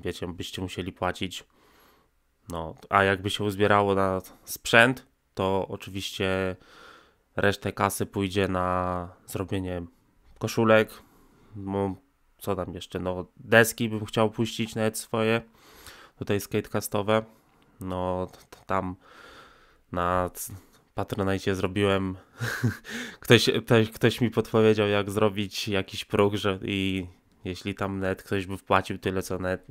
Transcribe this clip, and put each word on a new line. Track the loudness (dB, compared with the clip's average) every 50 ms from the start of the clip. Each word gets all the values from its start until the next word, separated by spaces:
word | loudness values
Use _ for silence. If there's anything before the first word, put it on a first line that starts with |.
| -8
wiecie, | -8 -8 -6 -8 -8
byście | -8 -8 -12 -10 -8 -8
musieli | -8 -8 -8 -8 -10 -10
płacić. | -6 -4 -4 -4 -4 -4 -6 -8 -8 -10 -16 _ _ _ _ _ _ _ _ _ _ _ _ _ _ _ _ _ _ _ _ -10
No, | -8 -8 -8 -8 -10 -14 -4 2
a | 4 4 6
jakby | 6 4 2 0 -4
się | -4 -2 -2
uzbierało | -2 0 2 4 4 6 6 4 4 4
na | 2 2 0 0 -2 -4 -8 -16 -20 _
sprzęt, | -14 -14 -10 -2 4 6 6 6 6 4 0 -8 _ _ _ _ _ _
to | -2 0 0 0 0 -2 -4
oczywiście | -8 -12 -12 -10 -10 -8 -8 -8 -4 -2 -2 0 0 0 -2 -2 -4 -8 -12 -20 -20 -20 -20 -20 -20 -20 -20 _ _ _ _ _ _
resztę | 0 2 2 2 0 -4 -6 -2
kasy | 0 0 0 0 -2 -6
pójdzie | -4 -2 -2 -2 0 0 0 0 0
na | 0 0 0 0 0 0 0 -2 -2 -4 -6 -8 -12 -18 _
zrobienie | -10 -8 -6 -6 -4 -4 -4 -4 -4 -6 -6 -8 -10 -14 _ _ _ _ _ _ -20 -10 -8
koszulek, | -6 -4 0 2 4 6 6 6 6 2 -2 -14 -20 -20 _ _ _ _ _ _ _ -20 -16
no, | -12 -8 -4 -2 -2 -2 -2 -4 -8 _ _ _ _ _ _ _ _
co | -6 -4 -4
tam | -4 -4 -6 -8
jeszcze, | -12 -10 -10 -8 -6
no, | -4 -4 -4 -6 -8 -10 _ -20
deski | 0 6 8 8 8 8 4 -2 -4 -4
bym | -4 -4 -6
chciał | -4 0 2 2 2
puścić | 2 0 -2 -2 -2 -4 -6 -4 -2
nawet | -2 -2 -2 -2 -4
swoje, | -6 -4 -2 0 2 2 2 0 -2 -6 _ _ -20 -20 -20 -20 -20 -20 -20 -20 -20 -18 _ -8
tutaj | -4 -2 -2 -2
skatecastowe, | -2 -2 -4 -4 -4 -2 -4 -4 -4 -2 -4 -2 0 2 2 2 0 -2 -8 _ _ _ _ _ _ _ _ -12
no, | -10 -6 -4 -4 -2 -2 -2 -4 -4 -6
t-, | -10 -14 -20 _
t-, | -20 -14 -8
tam | -4 -2 -2 -2 -4 -6 -10 _ -20 -20 -20 -20 -20 -20 -20 -20 -20 -20 _ _ _ _ _ _ _
na | -4 -2 0 0 2 0 0 -2 -4
c-, | -8 -12 -12 -12 -16 -18 _ _ _ _ _ -8
Patronite | -6 -6 -4 -2 -2 0 0 0 -2 -2 -2 -2
zrobiłem, | 0 -2 -2 0 0 2 2 2 2 0 -2 -6 -8 -12 _ _ -8 -8 -6 -4 -2 -2 -2
<laughs> | -2 -4 -10 -12 -12 -10 -10 -12 -14 -6
ktoś, | 2 6 6 6 6 4 0 0 2
ktoś, | 4 4 4 4 2
ktoś | 0 0 0 0 2 2
mi | 0 -2
podpowiedział, | 0 -2 -2 0 2 4 6 6 6 4 4 2
jak | 2 2 0 0
zrobić | 0 2 2 2 2 0 -4 -6 -6 -8 -6 -2
jakiś | -2 -2 -2 -4 -6 -12 -8
próg, | 0 2 4 4 4 4
że | 0 0 0 -2 -2 -2
i | -4 -2 0 0 0 0 -2 -4 -6 -10 _ _ _ _ _ -8
jeśli | -8 -8 -6 -6 -6 -6
tam | -4 -4 -4 -4 -2
net | -2 -2 -4 -4 -4
ktoś | -4 -4 -4 -4
by | -4 -8 -8
wpłacił | -2 2 2 2 2 0 -6 -6
tyle, | -4 -2 -2 -2
co | -4 -4 -6 -4
net, | -4 -4 -4 -4 -6 -8